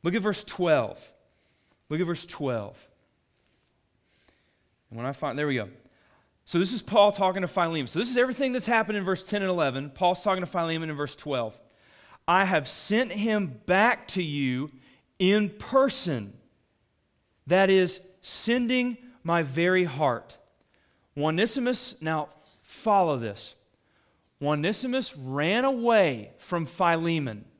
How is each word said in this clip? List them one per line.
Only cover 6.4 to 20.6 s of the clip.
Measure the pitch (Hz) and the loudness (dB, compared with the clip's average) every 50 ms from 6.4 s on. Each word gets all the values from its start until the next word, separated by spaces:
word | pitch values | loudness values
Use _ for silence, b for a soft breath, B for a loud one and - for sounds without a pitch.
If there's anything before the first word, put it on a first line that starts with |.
| b | b
So | - - 170 | -2 0 0
this | 185 185 240 | 0 0 -2
is | 220 - | -6 -6
Paul | - 196 220 202 208 | 0 4 6 6 6
talking | 202 208 196 185 185 196 185 | 4 2 0 0 0 -2 -4
to | 165 | -4
Philemon. | - 190 175 165 165 160 135 120 | 0 0 0 0 0 -4 -6 -4
So | - 156 | -4 -4
this | 233 240 | -4 -2
is | 254 | 2
everything | 247 240 254 254 - 277 262 247 | 0 0 0 0 -2 -2 -2 -2
that's | 254 175 | -2 -2
happened | - 240 226 220 - 214 | 0 0 0 0 0 -2
in | 208 190 | -4 -2
verse | 185 190 175 - | -2 -2 -4 -4
ten | - 208 208 196 | -4 -4 -2 0
and | 190 | 0
eleven. | 185 175 156 139 127 135 135 147 | 0 2 2 0 0 -2 -8 -8
Paul's | - - 185 175 185 180 - | -6 0 0 2 2 2 0
talking | 208 190 185 185 | -2 0 0 -2
to | |
Philemon | - - 185 165 165 165 160 165 160 | -4 -4 -2 -2 -2 -2 -4 -4 -6
in | 156 | -4
verse | 139 147 139 - | -6 -6 -6 -8
twelve. | - - 147 143 127 117 110 104 - - b b b b b b b b b b b b - | -12 -6 -4 -2 -2 -2 -4 -6 -12 -20 b b b b b b b b b b b b 2
I | 170 190 196 | 4 4 4
have | 185 190 160 139 - | 4 2 0 0 0
sent | - - - - 202 220 254 226 185 | -6 -6 -4 0 0 0 0 0 -2
him | 208 202 226 214 214 196 160 127 113 _ | -4 -2 0 0 0 0 -2 -6 -12 _
back | - 180 190 208 233 240 - - - | 2 4 4 6 4 2 0 -4 -8
to | - 190 180 | -4 -4 -4
you | 156 147 143 139 131 127 123 139 151 - B B B B B B B _ _ | -2 -2 -2 0 0 0 -2 -4 -6 -10 B B B B B B B _ _
in | 190 180 202 214 214 196 | 2 4 4 4 2 0
person, | - - - - - 269 269 269 - - - 180 147 120 104 98 - - _ _ _ _ _ _ _ _ _ _ _ _ _ _ _ _ _ _ _ _ _ | -4 -10 -12 0 4 4 4 4 2 -2 -2 -2 -2 -4 -4 -8 -14 -20 _ _ _ _ _ _ _ _ _ _ _ _ _ _ _ _ _ _ _ _ _
that | - 165 190 196 190 | 2 4 4 6 6
is, | 190 190 185 175 185 - - - _ _ | 6 6 4 4 0 -8 -16 -20 _ _
sending | _ - - - - 220 233 254 247 226 254 254 247 247 240 B B B B B B | _ -14 -12 -8 -2 0 0 0 2 2 2 0 0 0 -4 B B B B B B
my | 170 170 170 160 | 0 0 0 0
very | 139 131 160 170 180 185 185 180 | 0 0 0 2 4 4 4 2
heart. | 170 131 139 156 139 120 113 - - - - _ _ _ _ | 0 0 0 0 0 0 0 -6 -14 -20 -20 _ _ _ _